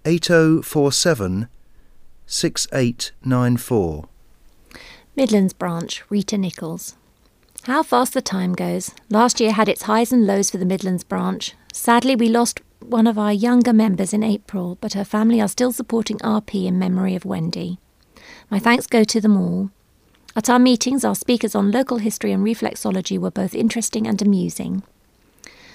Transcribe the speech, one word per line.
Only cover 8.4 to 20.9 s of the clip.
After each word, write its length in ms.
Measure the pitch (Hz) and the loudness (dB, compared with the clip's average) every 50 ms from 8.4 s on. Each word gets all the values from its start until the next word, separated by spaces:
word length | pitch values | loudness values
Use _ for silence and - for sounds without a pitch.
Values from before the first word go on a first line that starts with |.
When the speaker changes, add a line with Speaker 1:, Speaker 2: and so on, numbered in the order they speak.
| 185 180 180 | -2 -2 -2
Speaker 2:
goes. 360 | 180 180 175 175 185 180 - - - _ _ | -4 -4 -4 -4 -4 -6 -10 -14 -16 _ _
Last 280 | 208 214 240 247 - - | 2 2 4 4 2 2
year 140 | 233 214 214 | 0 2 2
had 160 | 214 214 202 | 2 2 0
its 140 | - - - | 0 -2 -2
highs 300 | 220 214 226 240 240 254 | 0 0 2 2 2 4
and 140 | 240 214 | 4 4
lows 240 | 196 202 196 196 - | 4 4 2 0 -2
for 60 | - | -2
the 80 | 180 185 | -2 -2
Midlands 400 | 180 190 180 202 185 180 175 - | -2 -2 -2 -2 -4 -4 -4 -4
branch. 500 | - 196 185 180 185 185 - - - - _ _ _ - | -6 -6 -4 -2 -4 -4 -6 -8 -12 -12 _ _ _ -12
Sadly, 440 | - - 247 233 240 240 262 269 | -4 2 4 4 4 4 2 2
we 120 | 214 240 226 | 2 2 2
lost 340 | 226 240 240 - - - - _ _ _ | 4 2 2 0 -2 -8 -14 _ _ _
one 260 | - - 240 226 226 | -8 -2 0 2 2
of 120 | 233 220 214 | 2 2 0
our 140 | 208 208 208 | 0 0 0
younger 420 | 196 220 240 247 247 233 247 226 | 0 2 2 4 4 4 6 4
members 400 | 220 220 214 185 170 190 175 - | 4 4 4 2 0 -2 -2 -2
in 80 | 214 220 | -2 0
April, 560 | 220 208 208 - - - 190 180 175 180 - | 0 -2 -2 -4 -8 -8 -6 -6 -6 -8 -8
but 140 | - 214 - | -8 -8 -6
her 100 | 196 202 | -6 -6
family 360 | - - 214 220 226 240 226 214 | -4 -2 2 2 4 4 4 2
are 60 | 190 | 0
still 220 | - - 247 254 | 0 0 -2 -2
supporting 480 | 233 - 240 - 233 226 214 - 208 208 - | -2 -4 -6 -4 -2 -2 -2 -4 -6 -4 -2
R 180 | 226 214 214 | -2 -2 -2
P 260 | 214 - - 196 185 | -2 -4 -4 -4 -2
in 120 | 185 185 185 | 0 0 0
memory 360 | 185 180 180 185 185 185 185 | 0 0 0 0 0 -2 -2
of 120 | 180 - | -4 -4
Wendy. 520 | 190 196 175 160 170 170 175 175 175 180 - _ _ _ _ _ _ _ - - - - - - _ | -6 -6 -4 -4 -6 -6 -6 -8 -8 -8 -10 _ _ _ _ _ _ _ -20 -20 -20 -20 -20 -12 _
My 80 | 214 196 | -4 -2
thanks 280 | - 233 240 262 - | 2 2 2 2 0
go 180 | - 247 233 214 | 0 2 2 2
to 160 | 214 - 226 | 4 2 2
them 160 | 196 214 208 | 2 4 4
all. 340 | 190 180 175 175 185 196 196 - _ _ _ _ _ _ _ _ _ _ - - | 4 2 0 -2 -4 -4 -6 -8 _ _ _ _ _ _ _ _ _ _ -8 -6
At 140 | 226 220 - | -4 0 2
our 100 | 247 247 | 4 6
meetings, 460 | 247 254 247 226 - 247 | 6 6 4 4 2 -2